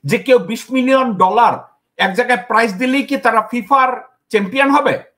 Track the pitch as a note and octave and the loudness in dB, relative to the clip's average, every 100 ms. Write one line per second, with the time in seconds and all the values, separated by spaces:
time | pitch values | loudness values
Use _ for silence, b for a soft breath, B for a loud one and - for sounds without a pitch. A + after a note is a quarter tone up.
0 | C#3+ A#3 - B3 F#3 A3+ - C4 B3+ C4 | -2 -4 2 2 2 -10 -4 -2 2 2
1 | B3 G3+ - G#3+ A3+ - - _ _ - | 0 0 0 4 2 0 -12 _ _ -4
2 | F#3+ F#3+ B3 B3 - A3 A#3 F#3 B3+ C4+ | -4 -2 -2 -2 0 -2 0 -2 -2 -2
3 | - C4+ A#3+ A3+ A3 B3 G#3 C4+ B3+ B3 | -2 -2 0 0 -2 -8 -2 0 2 -2
4 | - _ _ G#3+ G3 C4 C4+ C#4 C#4 - | -12 _ _ -2 -2 0 2 2 0 -2
5 | - | -8